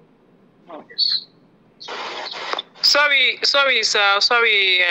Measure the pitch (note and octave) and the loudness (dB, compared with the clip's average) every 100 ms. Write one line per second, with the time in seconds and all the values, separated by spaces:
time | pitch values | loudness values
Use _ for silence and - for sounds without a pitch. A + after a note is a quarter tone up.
0 | _ _ _ _ _ _ - D#3 - - | _ _ _ _ _ _ -20 -20 -10 -2
1 | - - - _ _ _ _ _ - - | -2 -2 -8 _ _ _ _ _ -14 -10
2 | - - - - - - - - - C#4+ | -10 -10 -12 -10 -8 -8 -8 -4 0 2
3 | D4 C#4 B3+ G#3 - C#4+ C#4 B3 A3 G#3+ | 2 2 2 0 0 0 2 0 0 0
4 | G3+ G3+ - A#3+ A#3 G#3 G3 F#3 F3+ | 2 2 2 2 2 2 2 2 2